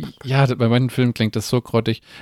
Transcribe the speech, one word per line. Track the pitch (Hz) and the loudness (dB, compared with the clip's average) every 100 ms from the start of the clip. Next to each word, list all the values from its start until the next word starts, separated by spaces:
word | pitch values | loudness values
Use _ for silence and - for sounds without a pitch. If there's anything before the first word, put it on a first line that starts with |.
| 151 - | -14 -12
Ja, | 127 135 135 | -2 2 2
bei | 127 117 | 2 2
manchen | 120 131 | 2 0
Filmen | - 123 | 0 0
klingt | - 110 110 | 2 -2 -2
das | - | -2
so | 127 | -2
grottig. | - 117 113 110 _ - | 0 -2 0 -4 _ -20